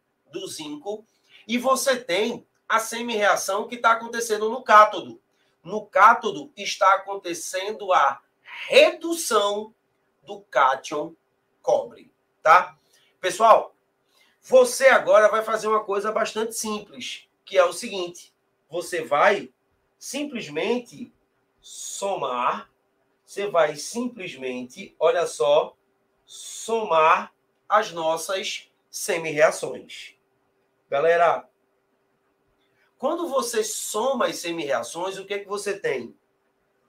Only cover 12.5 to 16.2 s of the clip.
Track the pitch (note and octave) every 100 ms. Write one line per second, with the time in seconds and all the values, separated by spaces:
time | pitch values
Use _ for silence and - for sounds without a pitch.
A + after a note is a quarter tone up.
12.5 | F3 - - _ _ _ _ F#3 F#3+ A3+
13.5 | G3+ - _ _ _ _ _ _ _ -
14.5 | B3+ A#3+ - C4 A3 E3+ G3+ G#3 A3 A3
15.5 | A3 G#3+ G#3+ G#3+ G3 G#3+ A3